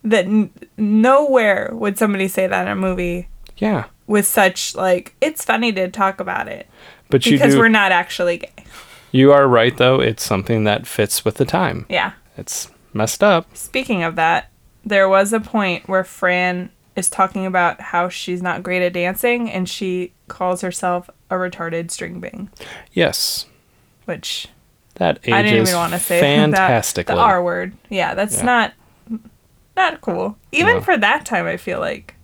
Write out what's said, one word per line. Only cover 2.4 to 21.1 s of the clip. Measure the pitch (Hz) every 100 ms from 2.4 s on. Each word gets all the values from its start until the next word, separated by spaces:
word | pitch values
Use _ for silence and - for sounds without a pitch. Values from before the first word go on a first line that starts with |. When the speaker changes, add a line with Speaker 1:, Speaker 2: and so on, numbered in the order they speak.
| 185
Speaker 1:
that | 185 185
in |
a | 196
movie | 185 180 175 175 175 - - -
Speaker 2:
Yeah. | 214 180 117 _ -
Speaker 1:
with | 208 202
such, | - 190 - - -
like, | 185 180 - _
it's | 302 311
funny | - 226 233
to | 190 185
talk | 220 196 190
about | 185 180 -
it. | - - _ - - _
Speaker 2:
But | 135 226
you |
Speaker 1:
Because | 143 285 277
Speaker 2:
do |
Speaker 1:
we're | 226
not | 220 196
actually | 180 180 - 175 175
gay. | - - - - - - _
Speaker 2:
You | 131 139
are | 143 139
right, | 120 117 -
though. | 123 131
It's | 120 110
something | - 98 98 113
that | 107 101 -
fits | - 104 - 110
with | -
the |
time. | 131 175 180 85 -
Speaker 1:
Yeah. | 180 - - _ -
Speaker 2:
It's | - - - _ _
messed | 107 110 -
up. | 202 170 - -
Speaker 1:
Speaking | - 262 262 196
of | 165 170
that, | 165 170 - _ _ _ 208
there | 202 190
was | 190 202
a | 220
point | 214 220 190 170 -
where | 190 185
Fran | - 185 180 180 180 180 _ _ -
is | 180
talking | - 190 196 190
about | 180 175 -
how | - 175 180
she's | - - 180
not | 180 170
great | 180 180
at | 180
dancing, | 175 175 196 240 240 233
and | 190 185
she | - 190 180 180 _ _
calls | - 185 180
herself | 185 175 185 175 180